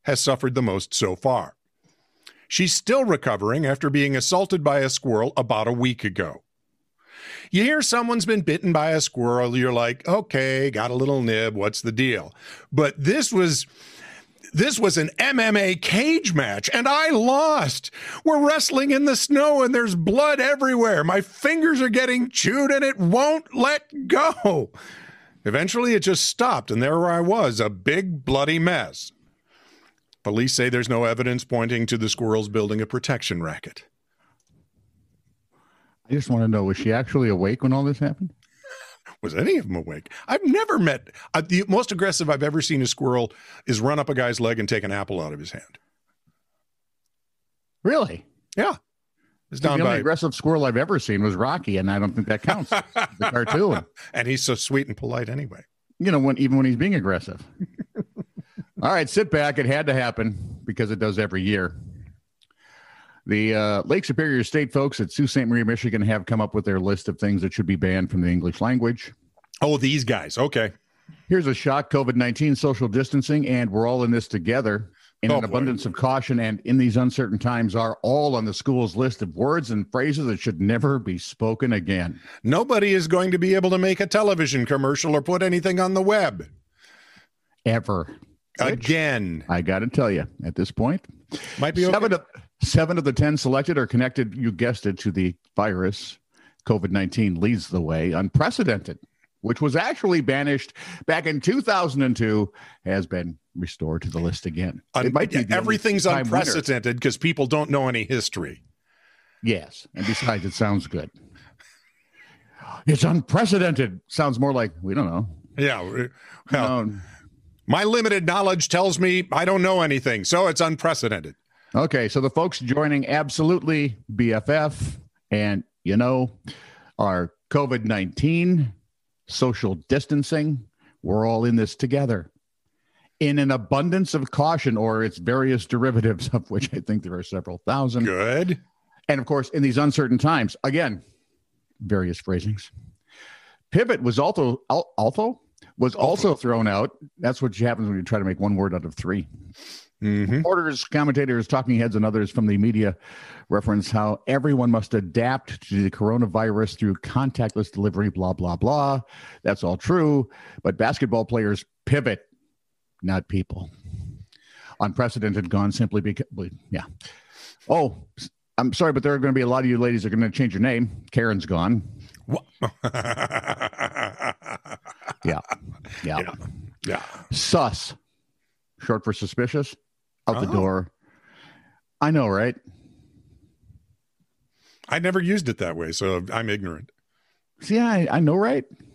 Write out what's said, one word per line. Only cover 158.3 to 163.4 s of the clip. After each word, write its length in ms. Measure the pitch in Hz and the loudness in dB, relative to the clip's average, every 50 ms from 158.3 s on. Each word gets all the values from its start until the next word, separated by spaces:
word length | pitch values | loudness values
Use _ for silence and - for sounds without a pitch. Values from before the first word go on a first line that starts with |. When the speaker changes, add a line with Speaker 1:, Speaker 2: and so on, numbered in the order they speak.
| 87 | -2
Speaker 2:
blah, 220 | - 90 87 87 | -2 -2 -4 -2
blah. 440 | 87 - 123 147 147 139 139 135 131 - - - - - - - - | 0 0 0 2 2 0 0 0 -2 -4 -10 -18 -20 -20 -20 -20 -4
That's 220 | - - - - 92 | -2 -2 -2 0 -2
all 140 | 87 92 - | -2 -4 -2
true. 500 | - - 180 180 156 151 147 139 117 - - - - - - - | 0 0 2 4 4 4 2 2 0 -2 -8 -18 -20 -20 -16 -2
But 140 | - - 87 | -2 -2 0
basketball 480 | - 110 120 - - 139 104 120 113 110 | 2 0 0 0 0 0 0 0 0 0
players 400 | - 120 113 107 104 101 - - _ _ _ _ | 0 -2 -2 0 0 -2 -4 -6 _ _ _ _
pivot, 360 | - 139 147 113 - 98 - - _ _ _ _ _ _ _ _ _ _ _ _ _ _ _ | 0 0 2 2 0 -2 -4 -8 _ _ _ _ _ _ _ _ _ _ _ _ _ _ _
not 260 | - 95 95 90 - - | -4 -4 -2 -2 -4 -4
people. 420 | - 95 | -4 -4